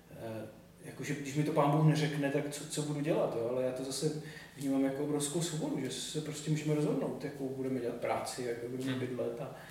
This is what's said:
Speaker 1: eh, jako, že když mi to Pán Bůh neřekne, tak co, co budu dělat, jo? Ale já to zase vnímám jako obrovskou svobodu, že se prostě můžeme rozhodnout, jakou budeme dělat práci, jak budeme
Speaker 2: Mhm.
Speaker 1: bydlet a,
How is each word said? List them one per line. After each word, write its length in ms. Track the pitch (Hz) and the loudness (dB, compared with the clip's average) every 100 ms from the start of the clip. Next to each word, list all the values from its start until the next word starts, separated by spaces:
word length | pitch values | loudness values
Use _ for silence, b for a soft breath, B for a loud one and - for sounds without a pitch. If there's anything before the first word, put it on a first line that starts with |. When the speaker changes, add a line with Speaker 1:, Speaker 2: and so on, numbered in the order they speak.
| - | -18
Speaker 1:
eh, 300 | - 113 110 107 - - - - | -12 -8 -8 -8 -14 -20 -18 -14
jako, 180 | - | -8
že 120 | 131 147 | -6 -4
když 200 | 139 147 | -2 0
mi 80 | |
to 80 | 151 | 4
Pán 200 | 147 143 | 6 6
Bůh 140 | 151 156 | 8 8
neřekne, 460 | 143 151 147 139 | 8 4 2 2
tak 120 | 143 - | 2 -2
co, 140 | - 156 | -6 -6
co 140 | 156 | -4
budu 200 | 147 143 | -2 0
dělat, 320 | 151 - - - | 2 2 2 0
jo? 120 | 120 | 0
Ale 120 | 127 | 0
já 80 | 127 | 0
to 120 | 135 | -2
zase 380 | 135 - 156 151 B B B - | -4 -2 -2 -2 B B B -4
vnímám 280 | 139 135 135 | 0 2 2
jako 180 | 135 | 2
obrovskou 380 | 147 147 - 170 | 0 0 0 0
svobodu, 380 | 165 156 - 131 | -2 -2 -2 -2
že 100 | 127 | -2
se 300 | - - 151 | -4 -4 -4
prostě 300 | 151 - - | -4 -4 0
můžeme 240 | 147 156 147 | 2 2 2
rozhodnout, 480 | 143 131 127 123 | 4 2 0 -2
jakou 260 | 139 - 131 | -6 -4 -4
budeme 300 | 131 131 127 | -2 -2 0
dělat 160 | 117 - | -2 -2
práci, 480 | - 113 - - | 0 0 -2 -4
jak 260 | 123 120 120 | -4 -4 -4
budeme 220 | 127 131 | -2 -2
Speaker 2:
Mhm. 80 | 123 | -2
Speaker 1:
bydlet 420 | 120 120 120 - | -2 -2 -2 -4
a, 140 | 131 - - | -6 -10 -14